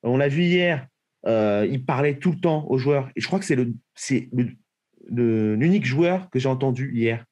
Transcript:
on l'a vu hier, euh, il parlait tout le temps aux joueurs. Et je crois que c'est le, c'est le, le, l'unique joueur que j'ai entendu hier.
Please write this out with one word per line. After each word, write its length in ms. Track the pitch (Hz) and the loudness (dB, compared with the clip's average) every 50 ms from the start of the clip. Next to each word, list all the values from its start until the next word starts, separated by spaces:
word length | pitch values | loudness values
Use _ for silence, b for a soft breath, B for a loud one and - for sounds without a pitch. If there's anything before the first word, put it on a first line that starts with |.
| - | 0
on 140 | 117 123 131 | 0 0 2
l'a 100 | 143 143 | 2 0
vu 160 | 139 156 175 | 2 2 2
hier, 440 | 175 175 180 180 175 165 139 127 - _ _ _ _ _ _ - | 2 2 2 2 2 0 -2 -6 -12 _ _ _ _ _ _ -2
euh, 420 | 92 - 110 107 104 101 104 107 - | 0 2 2 2 2 2 2 0 0
il 140 | 139 131 127 | -2 -4 -2
parlait 320 | - 143 123 143 147 143 | -2 0 0 2 0 0
tout 160 | 135 - 185 | 0 0 -2
le 80 | 160 - | -2 0
temps 260 | - 170 156 151 147 - | 0 0 0 0 0 0
aux 80 | - 131 | -2 0
joueurs. 320 | 123 143 147 139 135 131 - | 2 2 0 0 0 -4 -8
Et 60 | - | -10
je 60 | - - | -6 -4
crois 120 | - 196 | -4 -4
que 60 | 196 | -2
c'est 100 | - 160 | 0 0
le, 180 | 127 127 120 117 - _ _ _ | 0 0 -2 -4 -8 _ _ _
c'est 340 | - - - 135 120 - - | -14 -6 -2 -2 -2 -2 -2
le, 160 | - 123 123 113 - - _ _ _ _ _ _ _ _ - - | -2 -2 -2 -2 -4 -14 _ _ _ _ _ _ _ _ -12 -6
le, 460 | - 120 120 113 113 110 107 107 107 | -2 0 2 2 2 2 2 2 2
l'unique 300 | 107 135 165 190 208 - | 2 2 2 2 2 2
joueur 440 | 127 127 143 170 170 180 185 185 - | 0 0 2 2 2 2 -2 -4 -4
que 100 | - 131 | -4 -2
j'ai 80 | 127 135 | 0 0
entendu 440 | 131 131 139 135 123 127 135 139 120 | 0 0 0 -2 -2 -2 -4 -4 -2
hier. 300 | 117 113 113 113 113 113 _ | 0 0 0 0 -2 -6 _